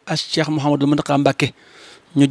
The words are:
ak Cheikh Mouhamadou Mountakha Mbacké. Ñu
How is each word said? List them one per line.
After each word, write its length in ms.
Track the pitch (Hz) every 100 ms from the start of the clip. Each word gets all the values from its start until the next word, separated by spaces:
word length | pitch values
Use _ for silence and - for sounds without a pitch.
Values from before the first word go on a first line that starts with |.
| -
ak 120 | 160
Cheikh 300 | - 160 147
Mouhamadou 380 | 156 147 143 143
Mountakha 300 | 147 - 139
Mbacké. 300 | 139 - 143 - - - - - _ 143
Ñu 100 | 139